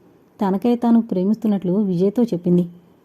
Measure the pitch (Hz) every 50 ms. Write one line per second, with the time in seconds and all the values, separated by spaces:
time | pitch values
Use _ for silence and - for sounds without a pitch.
0 | _ - _ _ _ _ _ - 214 190 190 196 - 240 240 240 247 233 233 233
1 | 226 233 - 185 180 196 220 220 - 220 202 196 - 180 180 208 214 190 185 170
2 | 185 202 202 - 240 233 190 170 175 180 175 175 180 175 - - - _ _ _